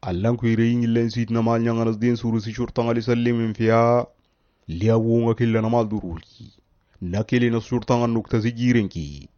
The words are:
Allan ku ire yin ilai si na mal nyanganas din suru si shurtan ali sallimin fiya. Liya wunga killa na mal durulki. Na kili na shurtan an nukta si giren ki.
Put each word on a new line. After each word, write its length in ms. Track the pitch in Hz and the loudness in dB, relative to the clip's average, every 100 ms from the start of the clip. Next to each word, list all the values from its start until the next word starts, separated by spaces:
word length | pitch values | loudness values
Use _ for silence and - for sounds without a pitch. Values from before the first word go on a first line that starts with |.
Allan 360 | - 90 107 117 | -6 -2 -2 0
ku 100 | 117 | 0
ire 180 | 117 117 | 2 2
yin 180 | 120 | 2
ilai 260 | 117 113 117 | 2 0 0
si 140 | 113 110 | -2 -2
na 120 | 117 | 0
mal 200 | 113 117 | 0 0
nyanganas 380 | 117 113 113 110 | 0 0 -2 0
din 160 | 117 120 | 0 0
suru 260 | 117 113 | -2 -2
si 120 | 107 | -4
shurtan 360 | 107 117 - 117 | -6 -6 -2 0
ali 120 | 117 | -2
sallimin 520 | 110 120 120 120 113 | 0 0 2 0 -2
fiya. 520 | 107 110 113 117 120 123 _ _ _ _ _ - | 0 2 4 4 2 0 _ _ _ _ _ -12
Liya 300 | 85 107 113 | -2 2 2
wunga 360 | 113 117 117 | 4 2 2
killa 280 | 113 120 110 | 2 2 2
na 80 | 110 | 2
mal 160 | 120 110 | 0 0
durulki. 680 | 107 95 82 - - 113 _ _ _ _ _ | -4 -6 -12 -14 -20 -20 _ _ _ _ _
Na 220 | 90 92 | -6 -4
kili 260 | 110 123 120 | 0 2 2
na 120 | 117 | 0
shurtan 420 | 107 123 110 120 | -2 -4 0 0
an 100 | 120 | 2
nukta 280 | 113 104 117 | -2 -2 -2
si 100 | 110 | -2
giren 380 | 117 123 120 101 | 0 2 2 2
ki. 400 | - 73 71 69 | -4 -10 -12 -18